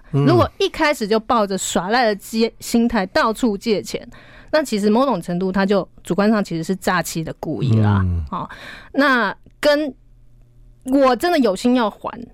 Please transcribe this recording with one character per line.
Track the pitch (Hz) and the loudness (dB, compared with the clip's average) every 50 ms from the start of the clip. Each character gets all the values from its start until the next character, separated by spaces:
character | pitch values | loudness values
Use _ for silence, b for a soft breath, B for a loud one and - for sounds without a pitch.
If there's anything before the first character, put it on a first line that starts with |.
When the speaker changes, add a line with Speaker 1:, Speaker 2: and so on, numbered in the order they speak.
| - - - | -10 -4 0
Speaker 1:
嗯。 | 139 143 | 2 4
Speaker 2:
如 | 277 349 | 4 6
果 | 349 269 - - - | 4 4 2 0 -2
一 | 392 370 | -4 -2
开 | - - 320 294 302 | 0 0 0 0 0
始 | - 226 | 0 -2
就 | 190 220 220 | 0 0 0
抱 | 220 - 254 233 208 | 0 0 0 0 0
着 | 190 196 185 | 0 -2 -4
耍 | - - - 196 170 190 | -4 -4 -4 -2 -2 0
赖 | 226 262 247 | 0 2 2
的 | 214 208 | 2 0
借-， | 208 - - 220 220 226 214 - - | -2 -6 -6 -2 0 0 0 -2 -6
心 | - - - 233 226 240 | -6 -2 0 2 2 2
态 | 233 214 185 | 2 0 -2
到 | 190 - 311 285 226 214 | -2 0 0 0 0 0
处 | - - 226 202 | 0 -2 -2 -2
借 | 202 - 233 208 170 117 | -2 -2 -2 -2 -2 -4
钱， | - - - - - - B B B B B B B | -6 -10 -12 -12 -14 -20 B B B B B B B
那 | B 208 214 | B -2 0
其 | - 220 202 | 0 -2 0
实 | 202 214 | 2 2
某 | 214 240 269 | 2 2 2
种 | 277 226 175 | 0 0 -2
程 | - - 175 175 | -4 -6 -4 -4
度 | 190 190 | -2 -2
他 | 185 196 196 | 0 0 2
就 | 196 208 196 - - - - - | 2 2 0 0 -4 -8 -12 -6
主 | - 175 | -4 -2
观 | 202 202 214 | 0 2 2
上 | 226 208 208 | 2 2 0
其 | - 175 | -2 -4
实 | 165 165 | -6 -4
是 | - 185 | -4 -6
诈 | 190 - - 185 170 | -4 -2 -2 -2 -2
欺 | 160 - - 175 160 | -2 -4 -6 -8 -8
的 | 139 - - | -8 -10 -10
故 | - 165 156 - 147 | -8 -6 -4 -2 0
意 | 123 113 110 | 2 2 2
啦。 | 107 104 101 98 92 | 4 2 2 2 0
Speaker 1:
嗯。 | 90 87 85 78 - | 0 -2 -4 -4 -6
Speaker 2:
哦， | 90 87 - - B B B B B B B B B | -8 -8 -10 -10 B B B B B B B B B
那 | 269 277 285 254 240 214 190 185 - - - - _ | 0 2 2 2 2 0 -2 -4 -8 -14 -20 -8 _
跟 | - 294 285 294 311 277 - - _ - - - - - - - - _ _ - - - - _ - | 0 2 2 2 0 -4 -8 -12 _ -20 -20 -20 -20 -20 -20 -20 -20 _ _ -20 -20 -20 -20 _ -4
我 | 254 262 285 269 254 247 | 0 2 4 4 4 2
真 | 214 339 349 349 | 2 0 0 2
的 | 302 | 2
有 | 233 214 185 | 2 2 0
心 | - - 247 247 | 0 0 2 2
要 | 254 226 202 | 2 0 -2
还 | - - - - - 240 240 - | -4 -6 -12 -12 -12 -14 -16 -18